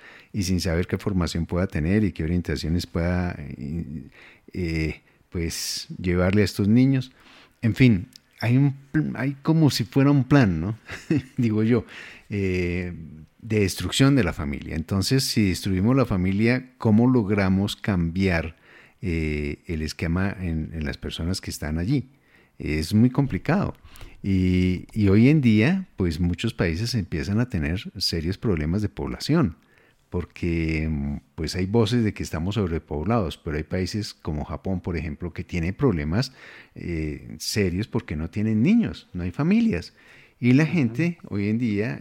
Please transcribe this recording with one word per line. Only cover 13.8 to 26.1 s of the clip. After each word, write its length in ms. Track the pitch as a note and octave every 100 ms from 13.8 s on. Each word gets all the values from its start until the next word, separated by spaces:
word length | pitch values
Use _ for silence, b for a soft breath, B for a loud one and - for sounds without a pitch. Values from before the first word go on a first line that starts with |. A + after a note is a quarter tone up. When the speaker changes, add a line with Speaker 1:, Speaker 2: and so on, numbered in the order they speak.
| F2+ - C3+
Speaker 1:
de 80 | C#3
la 100 | G#2
familia. 440 | - D2 C#2+ E2 D#2
Entonces, 480 | D#2 G2 F#2 C3+
si 240 | C3+ - G2+
destruimos 480 | E2 G2+ F#2 G#2 C3
la 80 |
familia, 640 | B2 F#2+ F#2 G2 A2+ B2+ B2+ -
¿cómo 320 | A2+ G#2+ B2
logramos 640 | B2+ G2 G#2 F#2+ F#2+ G2+
cambiar, 840 | - - F#2+ E2 F2 F#2+ E2 E2 - B B B _
eh, 600 | F2+ E2 D#2 D2+ D2 D2+ -
el 140 | D#2+
esquema 500 | D2+ - E2 F2 G2 -
en, 320 | F2+ D#2+ D#2
en 100 | D#2+
las 140 | C#2+ C2+
personas 420 | - - E2 F#2
que 100 | -
están 280 | - D2+ D#2+
allí? 320 | F#2 C#3+ - b b b b -
Es 340 | D2+ D2+ D#2+
muy 160 | G#2+ B2
complicado. 640 | B2+ C#3+ F#2 - F#3 - - B B B B
Y, 640 | G2 F#2+ F#2 F#2 F2+ F2+ -
y 160 | - G2+
hoy 200 | G2+ B2
en 120 | D#3
día, 480 | B2 G#2+ A#2+ F#3+ F#3 -
pues, 240 | F2+